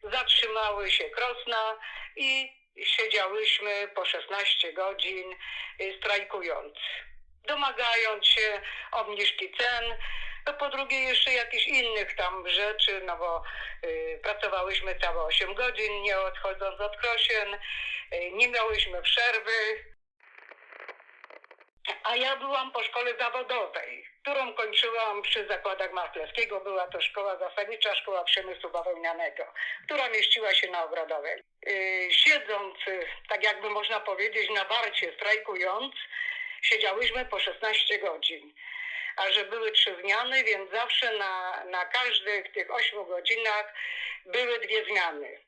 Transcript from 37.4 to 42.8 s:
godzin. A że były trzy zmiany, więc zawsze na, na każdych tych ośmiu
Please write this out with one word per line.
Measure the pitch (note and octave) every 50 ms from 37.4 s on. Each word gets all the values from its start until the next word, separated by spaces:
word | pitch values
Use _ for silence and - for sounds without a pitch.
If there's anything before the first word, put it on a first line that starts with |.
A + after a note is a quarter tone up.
| F#3 G3 - - - A3 G#3+ - - - G#3 G3+
godzin. | G3+ F#3+ D#3+ D3+ D#3 E3 E3 D3+ - - - - - - - - - - - - - - - -
A | F#3+ G3
że | F#3+ - G3
były | F#3+ G#3+ A#3 A3 G#3+
trzy | G#3+ - - G3 F#3+ F3
zmiany, | F3+ G3+ G3+ A3 B3 B3+ C4 C4 B3
więc | A3 G#3+ F#3+ F#3+ F#3+
zawsze | F#3+ A3 A#3+ A#3 - B3 B3+ A#3+ A3 G#3+
na, | G3+ F#3+ F#3+ F#3+ G#3+ G#3 - - -
na | - F#3 F3+ F3
każdych | - - B3 B3+ B3 A3 - F#3+ G#3 G#3 G3+ F#3+ - -
tych | G#3 F3 -
ośmiu | - A#3+